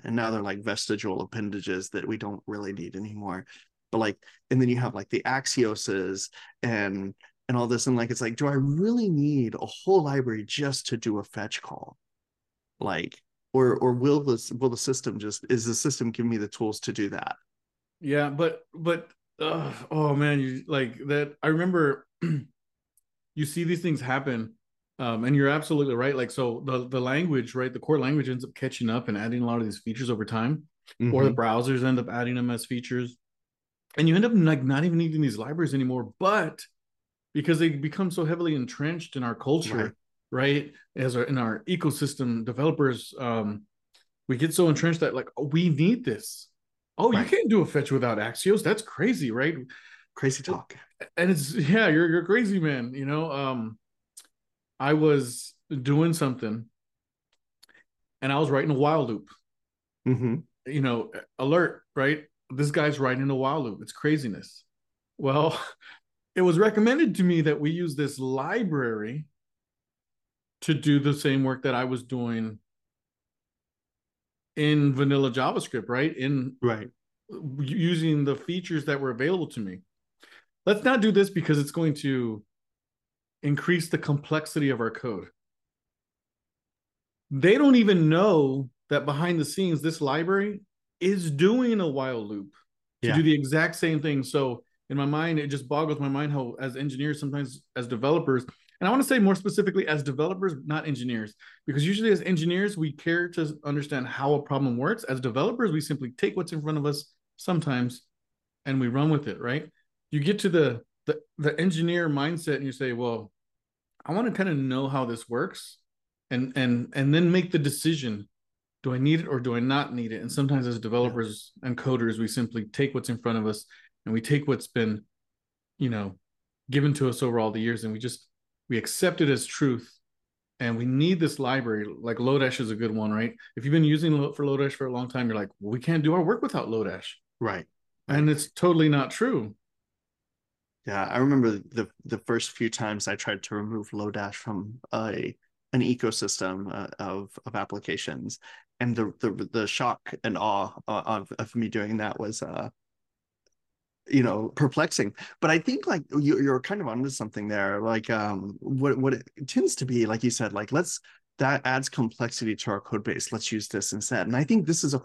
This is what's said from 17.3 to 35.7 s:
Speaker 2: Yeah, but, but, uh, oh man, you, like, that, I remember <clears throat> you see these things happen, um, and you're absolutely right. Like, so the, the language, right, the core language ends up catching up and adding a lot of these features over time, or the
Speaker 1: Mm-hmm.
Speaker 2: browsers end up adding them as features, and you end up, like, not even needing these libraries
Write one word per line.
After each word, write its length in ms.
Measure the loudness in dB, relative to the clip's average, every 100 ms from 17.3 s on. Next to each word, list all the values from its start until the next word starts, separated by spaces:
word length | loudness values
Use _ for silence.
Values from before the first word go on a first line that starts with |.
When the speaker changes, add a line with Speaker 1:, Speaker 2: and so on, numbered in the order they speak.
| -10 _ _ _ _ _ _
Speaker 2:
Yeah, 300 | -2 0 0
but, 300 | 0 -2 -2 _
but, 360 | -4 -2 -2 -4 _ _ _
uh, 320 | -4 -2 -4 -10 -4
oh 240 | 0 2
man, 240 | 2 2 2
you, 220 | 0 -6 -2
like, 300 | -2 -2 -4 -2
that, 260 | -2 -2 0
I 60 | 2
remember 580 | 2 2 4 2 0 -8
<clears throat> 1200 | _ -2 -2 -4 _ _ _ _ _ _ _ _
you 100 | -6 -4
see 180 | -2
these 180 | -2 0
things 180 | 0 -2
happen, 540 | -2 -2 -2 -4 -6 -14 _ _ _ -6
um, 260 | -4 -2
and 100 | 2
you're 140 | 4 4
absolutely 460 | 2 0 0 2
right. 200 | 0 0 0
Like, 140 | -2
so 320 | -2 -2 -2
the, 220 | -4 -4 -2
the 120 | -2
language, 540 | 0 0 2 0 -2
right, 180 | -4 -4
the 60 | -4
core 200 | 0 2
language 300 | 2 0 0
ends 160 | -4
up 100 | -8
catching 360 | -6 -6 -2 -2
up 180 | -2 -2
and 80 | -4
adding 240 | -2 -2
a 40 | 0
lot 120 | 0
of 60 |
these 140 | -2 -6
features 320 | -8 -6 -4
over 140 | -4
time, 400 | -2 -2 0 -2 -6 _ _ -2 2
or 140 | 4
the 60 | 4
Speaker 1:
Mm-hmm. 100 | 4
Speaker 2:
browsers 440 | 2 2 2 2
end 140 | 2 0
up 100 | -2
adding 260 | -4 -2
them 160 | -2 -2
as 160 | -4 -4
features, 500 | -8 -4 -4 -4 -10 _ _ _ _ _ _ _ 2
and 120 | 6
you 60 |
end 100 | 6
up, 80 | 6
like, 280 | 6 6 4
not 220 | 2 2
even 140 | 2 2
needing 240 | 2 2
these 160 | 0 0
libraries 360 | -6 -2 0